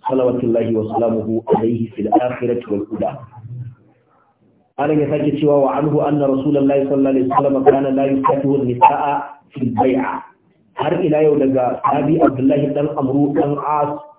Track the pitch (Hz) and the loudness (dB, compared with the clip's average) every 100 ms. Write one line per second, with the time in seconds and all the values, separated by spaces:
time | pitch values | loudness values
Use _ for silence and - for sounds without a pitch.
0 | - 131 123 123 120 117 110 113 107 113 | -2 0 0 0 0 0 0 -2 -2 -2
1 | 117 113 110 113 - - 113 117 113 - | 0 -2 -2 -4 0 0 0 -2 -6 -6
2 | 101 - 123 123 120 117 - 101 101 104 | 0 0 0 -4 -4 -4 -4 -6 -6 -6
3 | 95 - - - 110 123 120 - _ _ | -6 -6 -18 -20 -16 -14 -14 -16 _ _
4 | _ _ _ _ _ _ _ - 147 151 | _ _ _ _ _ _ _ -4 0 0
5 | 143 147 135 - 151 143 135 139 151 147 | 0 0 -2 0 2 4 2 0 0 0
6 | 143 147 139 135 147 143 139 139 139 139 | 0 0 2 0 0 2 2 2 2 2
7 | 135 135 127 139 139 135 135 135 139 135 | 2 2 2 2 2 4 4 4 0 0
8 | 139 135 135 135 139 139 123 123 139 143 | 0 0 0 0 0 0 0 2 2 2
9 | 147 143 - - _ 139 120 107 131 131 | -2 -2 -6 -16 _ -8 -6 0 0 0
10 | 98 - - _ _ _ _ - 151 170 | -2 -8 -12 _ _ _ _ -6 -2 0
11 | 170 151 151 143 135 131 123 123 - 135 | 0 2 4 4 2 2 0 -2 -2 0
12 | 135 160 - 123 135 147 147 139 147 151 | 0 2 2 2 0 2 0 -2 -2 -2
13 | 131 139 143 165 143 147 139 151 147 147 | -2 0 0 0 -2 -2 -2 -2 -2 -6
14 | - | -14